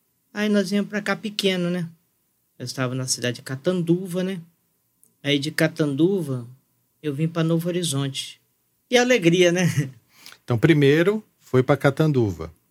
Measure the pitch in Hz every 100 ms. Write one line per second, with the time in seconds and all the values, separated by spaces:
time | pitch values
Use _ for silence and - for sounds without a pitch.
0 | _ _ _ 208 214 208 185 202 196 208
1 | 202 196 214 208 196 180 175 180 170 -
2 | _ _ _ _ _ - 123 - 127 131
3 | 131 135 123 120 - 135 180 185 170 180
4 | 190 180 185 190 - _ _ _ _ _
5 | _ _ 143 143 151 160 160 - 147 135
6 | 175 202 139 127 120 127 _ _ _ _
7 | 151 139 160 170 160 165 175 175 165 135
8 | 139 135 - - _ _ _ _ - 240
9 | 247 240 165 180 175 180 175 143 131 -
10 | _ _ - - - 113 156 151 139 156
11 | 185 214 - _ _ 127 131 139 143 -
12 | 156 131 107 80 82 - _